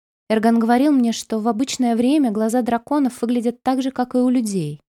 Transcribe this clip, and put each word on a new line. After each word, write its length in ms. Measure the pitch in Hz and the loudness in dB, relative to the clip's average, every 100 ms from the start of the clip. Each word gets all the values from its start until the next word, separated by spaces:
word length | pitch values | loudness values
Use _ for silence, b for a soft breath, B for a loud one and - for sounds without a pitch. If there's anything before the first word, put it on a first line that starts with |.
| _ _ - | _ _ -2
Эрган 280 | 220 220 233 | 0 2 2
говорил 340 | 226 240 294 | 2 2 4
мне, 200 | 277 233 | 2 2
что 260 | 226 - 220 | -2 -4 -4
в 80 | 220 | -2
обычное 480 | 220 269 - 247 226 | -2 -4 -2 0 2
время 340 | 240 311 254 | 2 2 2
глаза 320 | 208 220 247 | 0 0 0
драконов 580 | 240 233 - 294 262 247 | 0 -2 -2 0 0 -2
выглядят 420 | 233 247 233 240 | -2 0 -2 -4
так 200 | - 262 | -2 -2
же, 80 | 262 | -2
как 240 | 262 247 | -4 -2
и 40 | 254 | 0
у 120 | 254 | 2
людей. 500 | 254 220 196 151 147 _ | 2 0 -2 -4 -8 _